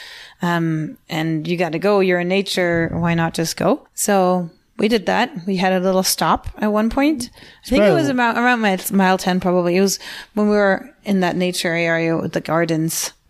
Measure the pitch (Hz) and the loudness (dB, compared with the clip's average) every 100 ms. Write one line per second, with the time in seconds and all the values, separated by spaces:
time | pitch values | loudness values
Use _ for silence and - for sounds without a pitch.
0 | - - - - 175 170 165 160 151 - | -20 -20 -20 -6 -2 0 0 -2 -6 -10
1 | - 160 160 160 160 175 170 160 190 202 | -8 -4 -2 -4 -4 -2 -2 0 2 2
2 | 190 175 175 196 190 - 175 170 165 170 | 2 0 0 -2 0 -2 0 0 -2 -2
3 | 170 170 165 - 165 - 185 285 - - | 0 0 -2 -2 -4 -2 0 0 -4 -6
4 | - 196 180 185 165 - _ - 214 226 | 0 2 4 0 -4 -12 _ -2 0 2
5 | 180 190 247 262 175 190 185 185 185 185 | 0 0 -2 -4 -4 0 2 2 2 2
6 | 185 - 165 233 - - 214 208 220 277 | 0 0 0 0 -2 -4 -2 0 0 0
7 | 285 294 240 - - - - 262 311 339 | 0 0 -6 -12 -20 -20 0 4 4 4
8 | 285 254 240 - 247 240 214 190 - 196 | 2 0 0 2 2 2 2 0 0 2
9 | 185 185 - 185 185 180 175 175 196 - | 2 2 0 0 2 0 2 2 2 -2
10 | - - - 208 208 208 202 190 - _ | -10 -16 -8 -2 2 4 2 0 -4 _
11 | 220 196 175 170 180 180 180 165 170 165 | -2 0 0 0 -2 -2 -2 0 0 0
12 | 165 165 170 - - 160 165 160 160 - | 0 0 -2 -4 -2 0 0 0 -2 -4
13 | - - | -8 -12